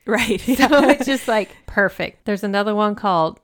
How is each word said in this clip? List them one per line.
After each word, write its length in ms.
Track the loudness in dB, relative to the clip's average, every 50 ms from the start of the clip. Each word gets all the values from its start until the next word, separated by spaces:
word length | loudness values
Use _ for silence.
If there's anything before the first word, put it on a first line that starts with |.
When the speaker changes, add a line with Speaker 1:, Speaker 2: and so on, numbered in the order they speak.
| -6
Speaker 1:
Right. 340 | -4 -2 -2 -2 -2 -4 -4
Speaker 2:
<laughs> 20 |
So 260 | -2 -2 0 2 2 4 4 4 6 4
it's 160 | 4 2 2
just, 200 | -4 -4 -4 -2
like, 220 | -2 -2 -2 -2 -4 -12 -20 _
perfect. 640 | -4 -2 0 0 0 -2 -6 -10 -10 -10 _ -6
There's 180 | -6 -6 -4 -4
another 300 | -2 -2 -2 -2 0 0
one 200 | 0 0 0 -2
called 460 | -2 -2 0 2 2 0 -2 -4 _